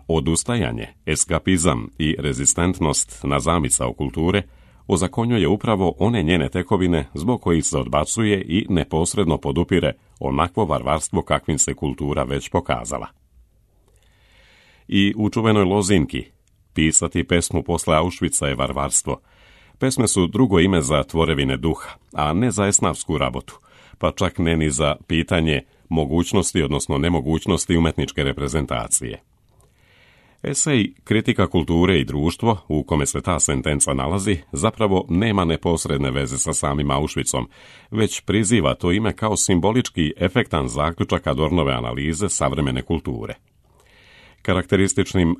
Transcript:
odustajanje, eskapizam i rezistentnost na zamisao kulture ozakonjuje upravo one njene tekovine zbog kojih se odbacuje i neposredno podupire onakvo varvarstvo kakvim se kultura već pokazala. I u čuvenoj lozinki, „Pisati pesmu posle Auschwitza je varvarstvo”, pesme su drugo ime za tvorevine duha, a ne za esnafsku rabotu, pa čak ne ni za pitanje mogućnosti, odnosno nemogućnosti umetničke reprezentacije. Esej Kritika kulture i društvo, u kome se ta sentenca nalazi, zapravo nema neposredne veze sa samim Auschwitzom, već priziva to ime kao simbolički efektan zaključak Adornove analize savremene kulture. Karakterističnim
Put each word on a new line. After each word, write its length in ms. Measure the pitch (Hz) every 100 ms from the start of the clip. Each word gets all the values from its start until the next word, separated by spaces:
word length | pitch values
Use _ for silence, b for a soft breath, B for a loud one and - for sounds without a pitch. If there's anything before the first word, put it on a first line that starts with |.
| -
odustajanje, 800 | 80 67 82 - 120 71 57 57 - -
eskapizam 840 | 76 - 80 - 92 85 62 52 -
i 160 | 78 -
rezistentnost 1040 | 71 64 - - 87 87 78 71 - -
na 160 | 69 71
zamisao 540 | 69 85 65 - 62
kulture 500 | 58 71 82 82 101 - b b b b
ozakonjuje 600 | 101 180 - 117 117 80
upravo 480 | 101 - 101 90 -
one 240 | 101 117
njene 260 | 78 87 67
tekovine 560 | 92 87 101 90 82 65
zbog 280 | 71 95 123
kojih 240 | - 82 -
se 120 | 73
odbacuje 680 | 60 71 78 - 107 98 -
i 180 | 87 -
neposredno 680 | 87 - 80 87 - 85 71
podupire 560 | 73 67 - - 73 - b b
onakvo 460 | 69 69 87 - 92
varvarstvo 560 | 71 60 78 - 87
kakvim 380 | - 76 - 76
se 140 | -
kultura 500 | 65 73 65 73 73
već 260 | 64 69 -
pokazala. 580 | 95 - 62 58 65 50 _ _ _ _ _ _ _ _ b b b b b b b b b b
I 260 | 101 101 101
u 120 | 104
čuvenoj 340 | - 113 104
lozinki, 640 | 92 104 92 98 69 65 - _ _ _ _
„Pisati 500 | - 78 - 82 87
pesmu 400 | 80 87 - 87
posle 320 | - 85 - 80
Auschwitza 500 | 87 - 85 - 73
je 100 | 64
varvarstvo”, 640 | 67 65 71 - - - b b b b b b
pesme 280 | 131 131 110
su 200 | 101 87
drugo 320 | 131 123 95
ime 220 | 92 90
za 220 | 69 73
tvorevine 540 | 69 80 80 71 67 64
duha, 320 | 80 78 - - _
a 200 | - 76
ne 180 | 82 123
za 160 | 101 98
esnafsku 500 | 101 98 71 - 76
rabotu, 420 | 65 62 - - b b b b
pa 140 | 82
čak 260 | - 90 -
ne 200 | 82 82
ni 120 | 78
za 260 | 73 76 73 -
pitanje 540 | 82 82 87 80 69 - b b
mogućnosti, 720 | 80 73 82 87 104 82 92
odnosno 340 | 69 71 - 69
nemogućnosti 800 | 82 85 67 80 - 82 - 85
umetničke 460 | 82 76 69 -
reprezentacije. 1000 | 67 67 71 76 65 65 55 - 60 - _ _ _ _ b b b b b b b b
Esej 500 | - - 156 135 95 -
Kritika 440 | - 107 120 113 92
kulture 520 | 90 73 82 90 87
i 60 | 60
društvo, 520 | 71 80 - 113 101 -
u 160 | 78
kome 220 | 67 78 69
se 160 | 69
ta 180 | 95 78
sentenca 540 | - 67 76 71 -
nalazi, 440 | 67 67 98 101 87 -
zapravo 540 | 71 107 - 107 92 -
nema 360 | 85 117 101 85
neposredne 680 | 78 90 82 - 71 69
veze 260 | 65 67 65
sa 160 | -
samim 340 | 76 73 71 71
Auschwitzom, 580 | 67 78 - 65 67 60 B B B B
već 300 | 110 104 -
priziva 520 | - 101 101 113 71
to 180 | 64 87
ime 220 | 95 107
kao 240 | - 110 92
simbolički 760 | - 90 90 120 - - 76 -
efektan 500 | 90 127 - 80 64
zaključak 600 | 65 78 85 - 90 -
Adornove 460 | 69 78 85 69
analize 560 | 62 60 64 76 80 98
savremene 520 | - 69 67 69 64
kulture. 520 | - - - 60 107 - _ _ _ b b b b b b b
Karakterističnim 920 | - 92 87 98 95 - 92 95 82